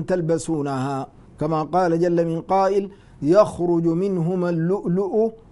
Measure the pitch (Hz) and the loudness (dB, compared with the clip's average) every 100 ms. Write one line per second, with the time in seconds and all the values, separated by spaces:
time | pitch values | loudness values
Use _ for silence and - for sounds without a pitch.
0 | 160 180 160 165 - 160 143 135 135 135 | -2 -2 0 -2 -2 -4 -2 -4 -4 -4
1 | 135 - - - 151 156 156 175 180 165 | -8 -14 -20 -6 -2 -2 0 0 2 2
2 | 175 170 165 165 - 190 190 202 196 - | 2 2 0 -2 0 2 2 0 -2 -10
3 | - - 139 190 208 - 175 170 165 165 | -20 -6 2 4 4 2 0 0 2 0
4 | 196 185 165 185 175 170 170 202 - 180 | 0 0 -2 0 0 0 0 -2 0 -2
5 | 202 226 226 220 - | 0 0 0 -2 -20